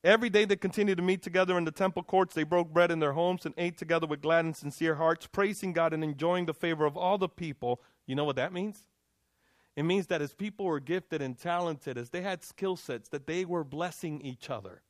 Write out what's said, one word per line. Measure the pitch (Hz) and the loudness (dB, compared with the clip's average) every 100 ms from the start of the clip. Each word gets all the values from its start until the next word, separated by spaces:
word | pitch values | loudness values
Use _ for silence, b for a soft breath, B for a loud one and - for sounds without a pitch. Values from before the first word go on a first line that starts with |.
Every | 170 220 240 | 8 6 6
day | 202 208 | 4 4
they | 196 | 2
continued | 190 214 202 180 | 0 0 2 2
to | |
meet | 180 185 | 2 0
together | 190 180 185 180 | 0 2 4 2
in | |
the | 165 | 0
temple | - 190 175 | 0 0 0
courts. | 180 190 185 | 0 2 2
They | 160 | 0
broke | 156 175 170 | 2 2 2
bread | 160 175 | 4 4
in | 165 | 4
their | 151 | 0
homes | 143 175 180 165 | 2 0 0 -6
and | - | -4
ate | 175 165 | -4 -4
together | 165 165 160 | -2 0 0
with | 147 | -2
glad | 151 165 165 | 2 2 2
and | 151 | -4
sincere | 143 - 165 151 | -10 -2 0 2
hearts, | 160 170 - | 2 2 -2
praising | - 202 202 185 | -2 -2 -2 -4
God | 165 165 | 0 2
and | 160 | 0
enjoying | 156 139 165 180 170 | -4 -2 0 0 -2
the | 151 | -2
favor | 175 160 151 | -2 2 2
of | 151 | 2
all | 180 202 | 0 2
the | 185 | 0
people. | - 165 135 120 123 b b - | -4 -10 -4 -4 -4 b b -6
You | 135 | -2
know | 147 | 0
what | 131 | 0
that | 147 | -2
means? | 180 208 202 _ _ _ _ _ _ _ _ _ - | -2 -6 -8 _ _ _ _ _ _ _ _ _ -4
It | |
means | 160 196 175 | 0 0 0
that | 170 | -2
as | 147 | -2
people | - 208 202 196 | -6 -8 -4 -2
were | 151 | -2
gifted | 135 180 - 156 | -2 -4 -2 -4
and | 135 123 | -4 -6
talented, | 170 175 175 147 - 120 | -4 -2 -2 -4 -6 -8
as | 120 | -6
they | 175 | -6
had | 190 180 | -6 -6
skill | - - 190 185 | -10 -6 -4 -4
sets, | - 120 - | -6 -8 -8
that | 147 139 | -10 -4
they | 170 180 | -4 -2
were | 175 | -4
blessing | 143 143 175 - 170 151 | -4 -6 -6 -6 -8 -6
each | 139 127 - | -8 -12 -8
other. | 120 95 90 | -8 -10 -18